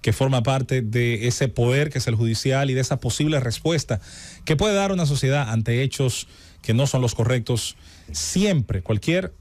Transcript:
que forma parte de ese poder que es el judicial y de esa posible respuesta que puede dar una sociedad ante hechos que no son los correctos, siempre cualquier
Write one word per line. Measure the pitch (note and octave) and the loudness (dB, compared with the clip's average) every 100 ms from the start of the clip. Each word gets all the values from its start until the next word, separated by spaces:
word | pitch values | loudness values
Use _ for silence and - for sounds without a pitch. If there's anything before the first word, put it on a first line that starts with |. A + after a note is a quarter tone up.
que | - | -2
forma | - C3+ C3 | 0 2 2
parte | A#2 C3+ C3 C3 | 2 0 0 -2
de | A2+ A#2+ A#2+ A2+ A#2+ | 0 0 0 0 -2
ese | - C3+ | 0 -2
poder | A2+ A#2+ C3+ D3 | 0 2 2 0
que | - | -2
es | - | -2
el | |
judicial | A#2 A#2 A2 C3+ C3 C#3 | 0 0 0 0 0 2
y | |
de | C3 | 0
esa | B2+ C3+ | 0 -2
posible | B2 - D3+ D3+ | -2 0 0 2
respuesta | B2 A2 D#3 E3 - G#2 - - - - | -2 -2 0 0 -2 -6 -6 -18 -18 -16
que | - | -2
puede | D3+ G#3+ | 2 4
dar | G3+ G3 | 2 2
una | F#3 D3+ | 2 2
sociedad | C#3+ C3 C#3+ A#2+ | 2 2 0 0
ante | A2+ A2 A#2 | 0 0 0
hechos | C#3 - C3 - - - - - | 0 0 -2 -2 -10 -18 -20 -12
que | - | 0
no | A2+ C#3 | 2 2
son | C3+ | 2
los | B2 | 0
correctos, | - A2+ B2+ G#2+ A#2 - - - - - | 0 2 0 0 -2 -2 -12 -20 -20 -12
siempre | - - F3+ G#3 E3 G#2 G2+ | -8 -2 2 2 2 0 -4
cualquier | - A2 - F3 F#3 - | -2 -2 2 0 -2 -10